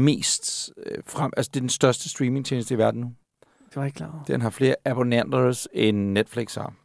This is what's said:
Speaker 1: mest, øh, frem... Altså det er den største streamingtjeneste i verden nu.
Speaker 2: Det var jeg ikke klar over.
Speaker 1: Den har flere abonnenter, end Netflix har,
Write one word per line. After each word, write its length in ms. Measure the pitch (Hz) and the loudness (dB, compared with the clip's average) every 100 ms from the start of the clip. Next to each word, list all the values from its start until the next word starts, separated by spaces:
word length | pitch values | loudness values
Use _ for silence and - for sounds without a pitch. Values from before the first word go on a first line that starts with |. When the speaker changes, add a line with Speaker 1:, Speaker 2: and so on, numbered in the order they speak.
Speaker 1:
mest, 720 | 139 139 - - - - - - - | 4 4 0 -2 -4 -8 -10 -12 -10
øh, 120 | - - | -10 -10
frem... 260 | - 151 - | -6 -4 -2
Altså 120 | - | -4
det 60 | 135 | -2
er 20 | |
den 80 | 123 | -2
største 400 | - 135 123 - | 4 4 4 -4
streamingtjeneste 640 | - 127 135 131 127 113 | -2 0 0 -2 -4 -2
i 40 | 120 | 2
verden 240 | 110 113 | 2 2
nu. 100 | 120 120 _ _ _ _ _ | -6 -10 _ _ _ _ _
Speaker 2:
Det 60 | 139 | -6
var 60 | |
jeg 40 | 139 | -6
ikke 100 | 139 | -6
klar 100 | 156 | -12
over. 100 | 156 143 | -10 -4
Speaker 1:
Den 140 | 127 | -2
har 80 | 117 | -2
flere 260 | - 135 - 139 | 2 2 2 -2
abonnenter, 800 | 123 123 120 - 131 127 123 - | 0 2 2 2 4 2 2 -4
end 240 | 117 110 104 101 | 0 2 4 2
Netflix 440 | 101 110 123 110 - | 2 0 -2 -6 -6
har, 180 | 101 104 | -10 -12